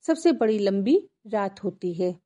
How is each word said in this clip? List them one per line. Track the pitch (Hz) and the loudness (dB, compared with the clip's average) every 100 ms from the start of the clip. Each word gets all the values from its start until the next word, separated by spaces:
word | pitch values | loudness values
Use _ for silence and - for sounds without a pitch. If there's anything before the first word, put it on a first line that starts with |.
सबसे | - 311 349 | -2 2 2
बड़ी | 247 226 214 | 2 2 2
लंबी | 196 196 196 349 - _ 214 | 0 0 2 2 0 _ -8
रात | 214 196 196 | -4 -4 -6
होती | - 131 180 | -8 -6 -8
है। | 170 180 180 | -2 -4 -4